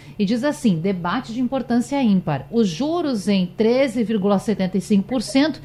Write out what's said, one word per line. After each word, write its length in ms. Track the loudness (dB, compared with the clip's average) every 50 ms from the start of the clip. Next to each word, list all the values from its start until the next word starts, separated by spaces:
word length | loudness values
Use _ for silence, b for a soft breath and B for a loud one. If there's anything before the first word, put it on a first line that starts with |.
| B B B
e 60 | -2 0
diz 220 | 0 0 0 0
assim: 320 | -2 -2 0 2 2 2
"Debate 560 | 2 0 -2 -2 -2 -2 -2 -4 -4 -4 -6 -4
de 80 | -4
importância 600 | -2 -2 -2 -4 -2 0 0 0 0 0 0 0
ímpar. 460 | 2 4 4 2 2 0 -2 -4 -4 -2
Os 180 | 2 2 2 2
juros 580 | 0 -2 -2 -2 0 0 0 -2 -2 -2 0
em 180 | 0 0 0 0
treze 560 | -2 0 0 2 2 4 2 2 2 0 -2
vírgula 380 | 0 0 0 0 2 2 2 2
setenta 380 | 0 -2 -2 0 -2 -2 -2
e 40 | -4
cinco 280 | 0 2 2 2 2 0
por 120 | -2 -4
cento 400 | -2 0 2 2 2 2 0 -6